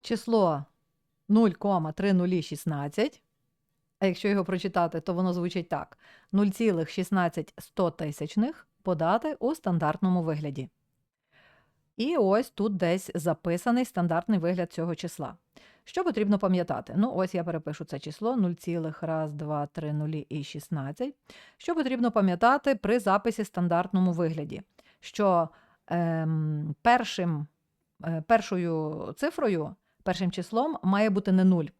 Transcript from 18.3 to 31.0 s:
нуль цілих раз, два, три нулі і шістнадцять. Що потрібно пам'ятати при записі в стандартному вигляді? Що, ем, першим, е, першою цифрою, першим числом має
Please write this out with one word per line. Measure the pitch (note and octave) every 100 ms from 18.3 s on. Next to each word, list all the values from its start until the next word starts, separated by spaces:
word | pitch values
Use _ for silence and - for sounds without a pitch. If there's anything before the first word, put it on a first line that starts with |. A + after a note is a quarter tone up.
| B3+
нуль | F3+
цілих | E3+ F3+ E3+ D#3+ D3+
раз, | E3 D#3+ D#3
два, | D3 D3+ D3+ C#3+
три | - D3+
нулі | D3+ D3+ D#3 -
і | D3
шістнадцять. | C#3 D3+ - D#3+ C3+ D3 C4 - _ - - _
Що | - E4
потрібно | C4 B3 A#3+
пам'ятати | A3 F#3+ F3 A#3 C#4 C#4 C4
при | F#3+ A#3+
записі | A#3 G3+ A#3 A3
в | G3+
стандартному | - F3 E3+ F#3+ F#3+ F#3
вигляді? | E3+ E3 D#3+ C#3+ - - _ _ _
Що, | - - G3+ F3 D#3+ _ _ _ -
ем, | E3+ E3+ E3 D#3+ D#3 D#3 D3+ D3+ D3
першим, | A#3 B3 A3+ - F3 D3+ D3 _ _ _ _ _ E3
е, | E3 D#3
першою | A3+ A3 F#3 F3 D#3+ D#3 D#3 - -
цифрою, | D4 - B3+ F3 D3+ - _ _
першим | - F3+ F#3
числом | F3+ F3 A3+ D4 D4+
має | F#3 G3